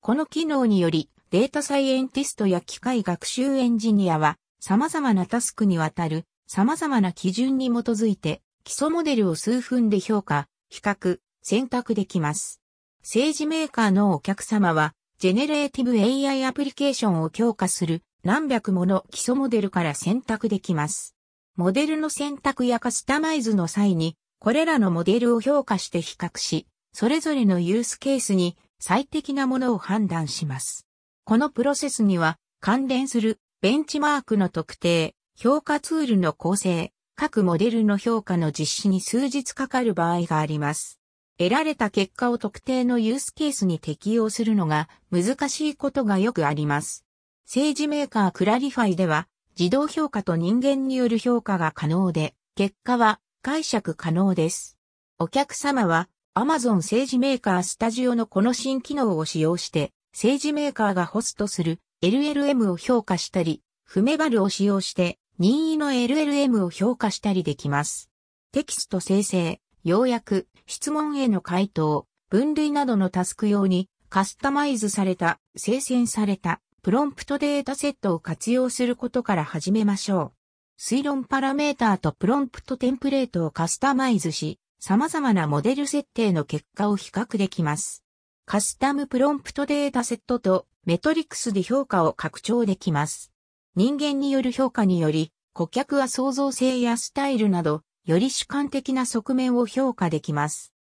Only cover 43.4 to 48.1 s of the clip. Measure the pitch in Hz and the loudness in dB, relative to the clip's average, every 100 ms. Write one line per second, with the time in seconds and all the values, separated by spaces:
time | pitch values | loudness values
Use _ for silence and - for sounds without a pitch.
43.4 | 302 269 190 160 - 151 - 226 220 - | -4 0 0 0 -4 -6 -2 0 0 -2
44.4 | 226 214 165 151 160 - _ 180 185 269 | 0 2 2 0 -2 -10 _ 0 0 0
45.4 | 277 - 302 294 277 277 226 196 208 240 | -2 -2 -4 -2 -4 0 0 2 2 2
46.4 | 147 151 151 147 147 - _ _ _ _ | 0 0 0 -2 -4 -12 _ _ _ _
47.4 | _ - 302 285 294 294 285 | _ 0 0 0 -2 -2 -2